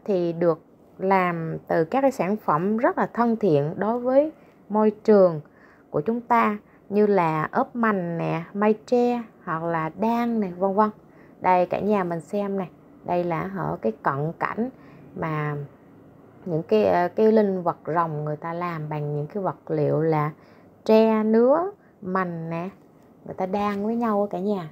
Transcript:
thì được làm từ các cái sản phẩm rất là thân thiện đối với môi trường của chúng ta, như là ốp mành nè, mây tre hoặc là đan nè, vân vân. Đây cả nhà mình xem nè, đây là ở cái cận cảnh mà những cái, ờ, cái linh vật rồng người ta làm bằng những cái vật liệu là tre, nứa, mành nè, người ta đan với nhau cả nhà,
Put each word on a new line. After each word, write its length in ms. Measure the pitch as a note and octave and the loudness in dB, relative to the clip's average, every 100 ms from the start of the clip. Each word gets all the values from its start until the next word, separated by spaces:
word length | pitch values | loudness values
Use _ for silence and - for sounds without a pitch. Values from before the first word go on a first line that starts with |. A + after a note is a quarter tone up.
thì 280 | - F#3 E3+ | -2 0 0
được 280 | E3 E3+ D#3+ _ _ _ - | 0 2 2 _ _ _ -6
làm 600 | F#3+ F#3+ F3+ E3+ D#3+ D#3 - | 0 2 2 -2 -4 -6 -2
từ 180 | F3 | 0
các 160 | E3 C4 | 0 2
cái 100 | C4+ | 2
sản 260 | B3+ E3+ G#3+ | 2 -2 -2
phẩm 400 | - D#3 F#3+ A3 | 0 0 0 0
rất 220 | D4 F#4 | 0 0
là 80 | F#3+ | -2
thân 220 | - A#3+ A3+ | 0 0 2
thiện 380 | G3+ D3 D3 F3+ | 2 2 0 -2
đối 240 | G3+ A#3+ | -4 -2
với 320 | B3 C4 D#4 - - _ - | 2 2 2 -2 -20 _ -4
môi 220 | G#3+ G#3+ G#3+ | 0 2 2
trường 360 | - G#3 F#3 D#3 - _ - _ _ | 4 6 6 4 -10 _ -20 _ _
của 100 | D3 | -6
chúng 200 | D3+ A#3 | -4 -4
ta, 360 | A#3 A#3 A3 G#3 - - - | 0 2 2 -2 -8 -20 -4
như 180 | G3+ G#3 | 0 2
là 420 | G3 E3 D#3 D#3 | 4 2 0 -2
ốp 240 | - C4+ A#3+ | -2 -2 -2
mành 420 | A3 G3+ E3+ E3 | 0 0 -2 -4
nè, 240 | D#3+ D#3+ E3+ | -2 -4 -6
mây 240 | G3+ G#3+ G#3+ - | 0 2 2 0
tre 360 | B3 A#3+ A#3+ A3+ - | 0 2 -2 -8 -14
hoặc 180 | - D#3+ | -8 -6
là 280 | E3+ E3 D#3+ E3+ | -2 -2 -4 -2
đan 420 | A3 A#3 A#3+ A3+ | -2 0 -2 -2
nè, 80 | F#3+ F3 | -4 -2
vân 160 | G3 | -2
vân. 160 | G3 G#3+ - - - - - | 2 2 0 -20 -20 -20 -4
Đây 260 | F3+ F#3 F3+ | 2 2 2
cả 140 | - | 0
nhà 240 | G3 G#3 | 0 0
mình 160 | F3 E3+ | 0 -4
xem 380 | - G#3 G3+ G3 | -6 -6 -4 -6
nè, 80 | F3 - - - | -8 -12 -20 -16
đây 200 | - F3 | -4 -2
là 260 | F3 D#3+ F3+ F#3+ | -2 -2 -4 -6
ở 220 | D3+ E3+ | -6 -4
cái 100 | A3 A3 | -4 -4
cận 300 | - C#3 D3+ - | -4 -2 -4 -4
cảnh 320 | - - B3 - - - - - | -4 -4 -6 -8 -20 -20 -18 -10
mà 380 | E3 D#3 D3+ D3 C#3+ - - - - - - - | -6 -4 -4 -6 -10 -16 -20 -20 -20 -20 -20 -16
những 180 | F#3 D#3 | -6 -4
cái, 220 | - G#3+ | 0 2
ờ, 240 | G3 F3 F3 | 4 2 0
cái 240 | - A3 | 2 4
linh 300 | A3 G3+ F#3 | 4 2 0
vật 140 | E3+ D3 - | -2 -4 -4
rồng 380 | E3 E3 D3 | -2 -2 -2
người 120 | D3+ D3 | -6 -6
ta 160 | E3 | -8
làm 360 | E3+ F3 E3 D3+ | -6 -6 -6 -6
bằng 280 | D3+ D3 D3 | -6 -6 -6
những 100 | D3 | -6
cái 160 | G#3 | -6
vật 280 | F#3 - - | -6 -6 -6
liệu 300 | D#3 C#3+ D3 | -2 0 0
là 300 | D#3+ D#3 D3+ D3+ - - - _ | 0 0 -2 -6 -20 -20 -20 _
tre, 380 | - A3 A3 A3 | 2 4 4 2
nứa, 480 | A3 A3 B3 D4+ F#4+ G4+ _ _ | 2 4 4 2 0 -8 _ _
mành 480 | F#3 F#3 F3+ E3+ E3 | -6 -4 -4 -6 -8
nè, 180 | E3 F#3 - _ _ _ _ | -8 -8 -14 _ _ _ _
người 100 | - | -14
ta 120 | - F#3 | -8 -6
đan 400 | G3+ G3+ G3+ G#3 | -2 -2 -2 -4
với 100 | A#3 | -2
nhau 320 | A#3 G3+ G3+ | 0 0 -2
cả 80 | F3 | -2
nhà, 320 | G3 G3+ D#3 | -4 -4 -6